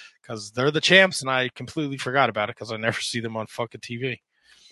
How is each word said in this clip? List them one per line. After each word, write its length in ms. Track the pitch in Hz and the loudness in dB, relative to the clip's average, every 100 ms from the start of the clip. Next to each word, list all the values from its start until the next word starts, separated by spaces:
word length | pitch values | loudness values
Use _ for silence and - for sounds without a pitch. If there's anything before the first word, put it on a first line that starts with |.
| - _ | -20 _
'cause 280 | - 113 104 | -12 -12 -8
they're 180 | 110 135 | 0 0
the 100 | 151 | 2
champs, 400 | 185 185 190 - | 6 8 8 4
and 100 | 131 | -2
I 200 | 131 127 | 0 0
completely 480 | - 123 - 147 135 | -4 -10 -6 -4 -4
forgot 320 | 131 131 127 | -2 2 2
about 180 | 107 104 | 2 -4
it 80 | - | -6
'cause 160 | 110 | -10
I 60 | 110 | -4
never 220 | 113 110 | -4 -4
see 180 | - 120 | -4 -6
them 160 | 113 110 | -4 -6
on 100 | 107 | -8
fucking 340 | - 117 117 | -8 -8 -8
T 140 | - 120 | -12 -8
V. 240 | 131 117 _ _ _ - - | -8 -8 _ _ _ -20 -20